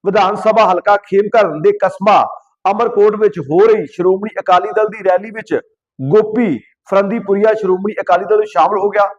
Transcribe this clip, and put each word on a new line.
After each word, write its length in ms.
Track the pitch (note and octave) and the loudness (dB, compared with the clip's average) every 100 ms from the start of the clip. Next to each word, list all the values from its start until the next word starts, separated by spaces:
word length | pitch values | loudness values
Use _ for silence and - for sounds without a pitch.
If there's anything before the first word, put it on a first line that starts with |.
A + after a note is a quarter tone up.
ਵਿਧਾਨ 320 | G3+ G3+ F#3+ G#3 | -2 0 0 0
ਸਭਾ 340 | A3 A3 G3+ | 0 2 2
ਹਲਕਾ 240 | F3+ G3+ G3+ - | 2 0 0 0
ਖੇਮਕਰਨ 520 | G3 G#3 A3+ F#3+ D3+ | -2 0 0 0 0
ਦੇ 100 | F#3+ G3+ | 0 0
ਕਸਬਾ 380 | F#3 F#3+ G#3 F3+ G#2+ - _ _ F#3 | -4 -2 2 2 0 -6 _ _ -4
ਅਮਰਕੋਟ 460 | G#3+ A#3+ G#3 G#3+ G#3 | -2 -2 2 2 2
ਵਿੱਚ 180 | G#3+ F3 | -2 -2
ਹੋ 180 | C3+ E3 A3+ | -2 2 4
ਰਹੀ 200 | G#3+ - | 2 -2
ਸ਼੍ਰੋਮਣੀ 540 | - F3+ F#3+ G#3+ - | -2 -2 0 -4 -8
ਅਕਾਲੀ 300 | G3 F3+ G3+ G#3+ | 0 0 2 -2
ਦਲ 120 | G#3+ | -2
ਦੀ 160 | A3 F#3+ | -2 -2
ਰੈਲੀ 220 | F#3 G#3+ | -2 -4
ਵਿੱਚ 240 | G#3+ G#3+ D3 _ _ _ - | -14 -6 -6 _ _ _ -10
ਗੋਪੀ 580 | C3 G#3 G#3+ A3 A3+ A#2+ _ _ _ | 2 2 2 -2 -2 -2 _ _ _
ਫਰੰਦੀਪੁਰੀਆ 640 | F#3+ G3+ A3+ F#3+ G3+ G#3+ | -2 0 -6 -2 0 2
ਸ਼੍ਰੋਮਣੀ 400 | G#3+ F#3 F#3 G3+ G3+ | 0 -2 -2 -4 -6
ਅਕਾਲੀ 240 | F#3+ F#3 G3 | 0 0 2
ਦਲ 80 | G#3+ | 0
ਵਿੱਚ 120 | G#3+ | 0
ਸ਼ਾਮਲ 260 | F3+ E3 G3+ | 0 0 0
ਹੋ 100 | G3+ | -2
ਗਿਆ। 200 | G3+ G3 | 0 -2